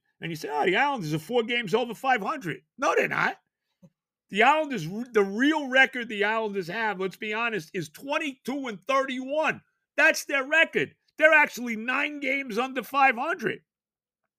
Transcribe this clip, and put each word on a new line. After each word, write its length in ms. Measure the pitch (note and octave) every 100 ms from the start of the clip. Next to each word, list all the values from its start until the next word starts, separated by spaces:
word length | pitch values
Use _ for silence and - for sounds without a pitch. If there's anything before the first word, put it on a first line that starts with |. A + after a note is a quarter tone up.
| _ _
and 120 | E3
you 40 | D#3
say, 120 | -
"Oh, 140 | D3
the 120 | D3+ G3
Islanders 360 | C#4+ C4 D#3
are 40 | D3+
four 240 | - A#3+
games 320 | A3 A#3+ G#3
over 200 | G#3+ A#3+
five 280 | G#3+ C4 B3+
hundred." 400 | G#3 D4+ F3+ - _ -
No, 160 | D4 A4
they're 100 | -
not. 300 | - G#3 - _ _ _ _ _ _ _ _ _
The 120 | G3
Islanders, 460 | A#3+ D#4 D4+ A#3 D#3 G#3 B3
the 100 | G#3+
real 460 | G3 G#3 C#4+ D#4 C4+
record 400 | C4 C4 C4 A#3
the 160 | G#3
Islanders 420 | G3+ A3 A3 G3 E3
have, 300 | G#3+ A3 F#3
let's 180 | F#3+ -
be 180 | G#3+
honest, 360 | G#3+ A#3 G#3 D#3
is 160 | F#3+ D3+
twenty-two 760 | - C#4 D#4 D#4 C4 - C#4+ B3+
and 120 | G3
thirty-one. 800 | - C4+ C4+ B3+ C4 D4+ D4 A2 - _ _ -
That's 280 | D#4 -
their 200 | - C#4
record. 500 | C4+ D#4 D#4+ - C3+ - _ -
They're 160 | D#4
actually 440 | D#4 D4 - A#3+ G#3+
nine 420 | A#3 C4 D4 D4
games 400 | C4+ C#4 C4+ G#3
under 240 | C4 C4
five 320 | G#3 C#4 C4+ A#3
hundred. 440 | D4+ F4 G#3 - _ _ _ _ _ _ _